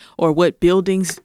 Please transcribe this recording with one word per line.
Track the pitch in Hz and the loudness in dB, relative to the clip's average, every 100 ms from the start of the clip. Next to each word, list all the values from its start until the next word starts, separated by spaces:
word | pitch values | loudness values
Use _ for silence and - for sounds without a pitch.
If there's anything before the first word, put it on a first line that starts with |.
| - - | -20 -4
or | 165 | 0
what | 151 175 - | 2 2 0
buildings | 175 190 185 190 175 - | 0 0 0 -4 -6 -10